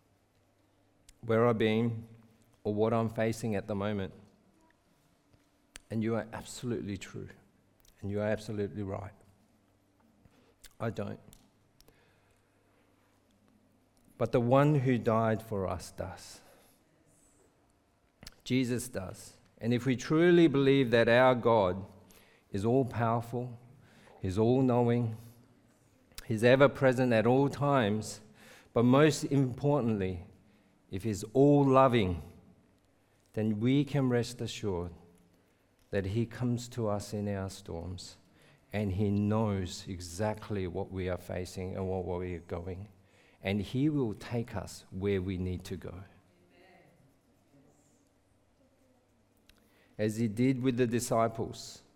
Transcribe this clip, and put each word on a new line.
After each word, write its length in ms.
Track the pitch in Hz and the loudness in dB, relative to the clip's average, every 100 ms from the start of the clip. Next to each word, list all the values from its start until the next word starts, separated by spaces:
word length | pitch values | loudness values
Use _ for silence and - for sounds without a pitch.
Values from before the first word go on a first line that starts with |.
| _ _ _ _ _ _ _ _ _ _ _ _ 117 | _ _ _ _ _ _ _ _ _ _ _ _ 0
where 200 | 113 120 | 2 4
I've 120 | 113 | 4
been, 460 | 110 110 117 113 - - - _ _ _ | 2 2 0 -2 -10 -20 -20 _ _ _
or 80 | 107 | -4
what 220 | 104 110 | 0 0
I'm 160 | 117 113 | 0 -2
facing 460 | 113 113 110 120 101 | -2 -2 -2 -4 -4
at 100 | - | -4
the 80 | |
moment." 400 | 101 101 104 92 - - _ _ _ _ _ _ _ _ _ _ _ _ _ _ - - | -4 -4 -4 -8 -12 -20 _ _ _ _ _ _ _ _ _ _ _ _ _ _ -20 -8
And 120 | 113 | -4
you 120 | 110 | -2
are 120 | 113 - | -2 -6
absolutely 640 | 107 - - 123 113 95 98 | -12 -14 -10 -6 -6 -6 -10
true, 320 | - 113 95 - _ _ _ _ _ _ | -12 -14 -16 -18 _ _ _ _ _ _
and 100 | 101 | -8
you 100 | 101 | -4
are 60 | 104 | -2
absolutely 580 | 107 - 107 101 98 | -2 -4 -6 -6 -6
right. 280 | 98 95 101 - _ _ _ _ _ _ _ _ _ _ _ _ _ _ - - | -8 -8 -12 -16 _ _ _ _ _ _ _ _ _ _ _ _ _ _ -20 -10
I 100 | 117 | -8
don't. 320 | 107 101 104 - - _ _ _ _ _ _ _ _ _ _ _ _ _ _ _ _ _ _ _ _ _ _ _ _ _ _ _ - | -6 -8 -10 -16 -20 _ _ _ _ _ _ _ _ _ _ _ _ _ _ _ _ _ _ _ _ _ _ _ _ _ _ _ -6
But 160 | 113 | -2
the 80 | 131 | 0
one 360 | 117 135 147 151 | 4 4 4 4
who 220 | 127 123 | 2 2
died 440 | 107 113 113 107 | 2 2 2 0
for 240 | - 104 92 | -4 -6 -4
us 240 | 90 - | -6 -10
does. 500 | - 87 87 - - - - _ _ _ _ _ _ _ _ _ _ _ _ _ _ _ _ - - | -12 -12 -12 -18 -20 -20 -20 _ _ _ _ _ _ _ _ _ _ _ _ _ _ _ _ -20 -16
Jesus 440 | - 127 123 120 - | -2 -2 0 -4 -6
does. 460 | - 92 - - - _ - | -10 -10 -12 -18 -20 _ -8
And 160 | 113 | -2
if 100 | 120 | 0
we 120 | 135 123 | 0 -2
truly 500 | - 156 175 175 165 | 0 4 6 8 6
believe 440 | 139 135 139 127 | 6 4 4 4
that 160 | 117 117 | 4 6
our 260 | 117 131 | 6 6
God 500 | 127 117 113 92 92 98 - - - _ _ _ | 4 4 4 4 0 -8 -16 -20 -20 _ _ _
is 120 | 101 | -4
all-powerful, 960 | 107 131 123 110 117 117 117 123 127 117 - - - - - - | 0 2 0 0 0 -2 -4 -8 -10 -14 -20 -20 -20 -20 -20 -10
He's 160 | 95 92 | -4 2
all-knowing, 800 | 113 127 131 120 120 120 117 110 - - _ _ _ _ _ _ _ - - | 4 4 4 4 4 2 0 -6 -14 -20 _ _ _ _ _ _ _ -14 -6
He's 180 | 110 | 2
ever-present 680 | 120 135 139 - 135 127 127 | 6 8 6 6 2 4 4
at 140 | 113 113 | 4 4
all 220 | 131 139 | 4 2
times, 720 | - 143 139 104 107 107 - - - - - - | 0 0 2 2 0 -4 -12 -18 -20 -20 -20 -4
but 120 | 123 | 2
most 400 | 120 135 156 147 | 4 6 6 2
importantly, 1000 | 156 139 131 117 143 143 117 107 92 90 87 - _ _ _ _ _ | 0 0 0 0 0 0 0 0 -2 -4 -12 -20 _ _ _ _ _
if 120 | 98 | -8
He's 220 | 107 95 104 | -4 -6 -2
all-loving, 880 | 131 143 143 139 131 135 120 92 87 - - - _ _ _ _ _ _ _ _ | 4 6 6 6 6 6 4 2 -2 -8 -18 -20 _ _ _ _ _ _ _ _
then 260 | - 107 104 | -4 -4 0
we 260 | 117 139 | 2 2
can 240 | 139 143 131 | 2 0 2
rest 320 | 123 117 - | 0 -2 -6
assured 520 | 117 - 107 90 87 85 - _ _ _ _ _ _ _ _ | -10 -6 -4 -4 -6 -10 -20 _ _ _ _ _ _ _ _
that 160 | 101 95 | -4 -2
He 200 | 107 113 | -2 -4
comes 420 | - 123 117 - | -4 -4 -4 -6
to 200 | - 107 | -6 -4
us 260 | 104 101 | -4 -6
in 140 | 107 104 | -6 -4
our 220 | 98 95 | -4 -6
storms, 680 | - - 82 85 95 - - _ _ _ _ _ | -10 -12 -10 -10 -12 -16 -20 _ _ _ _ _
and 200 | 104 104 | -6 -4
He 180 | 90 104 | -2 0
knows 760 | 101 104 107 110 98 92 - - | 2 2 0 0 -2 -4 -10 -12
exactly 800 | 90 87 87 107 107 - 104 92 | -12 -10 -4 -4 -4 -6 -6 -4
what 260 | 90 95 | -6 -8
we 160 | 92 92 | -6 -6
are 100 | 90 | -6
facing 560 | - 92 90 - 92 | -8 -10 -8 -10 -10
and 140 | 95 95 | -6 -4
what, 160 | 92 | -4
what 160 | 90 87 | -4 -6
we 140 | 90 | -6
are 60 | 87 | -10
going. 480 | 82 87 87 92 101 - _ _ _ _ | -10 -10 -10 -12 -14 -20 _ _ _ _
And 180 | 95 101 | -4 -4
He 280 | 95 127 147 | -4 -2 0
will 260 | 147 120 | 0 -2
take 400 | 101 - 120 117 | -4 -6 -6 -6
us 300 | 101 90 - - | -8 -10 -14 -14
where 300 | 92 101 98 | -6 -2 -2
we 180 | 92 92 | -2 -4
need 260 | 92 90 | -4 -6
to 120 | 90 92 | -8 -12
go. 180 | - 87 98 - _ _ _ _ - - _ _ _ _ _ _ _ 139 131 _ _ _ _ _ _ _ _ _ 262 262 262 247 247 247 _ _ _ _ _ _ _ - | -12 -14 -18 -20 _ _ _ _ -20 -20 _ _ _ _ _ _ _ _ _ _ _ _ _ _ _ _ _ _ _ _ _ _ _ _ _ _ _ _ _ _ _ -2
As 180 | 107 107 | -2 0
He 120 | 117 | -2
did 340 | 101 127 131 | 2 2 2
with 140 | 127 120 | 0 2
the 100 | 123 | 2
disciples 960 | 117 - 117 113 113 110 120 - - - | 0 0 2 2 0 -8 -10 -16 -18 -20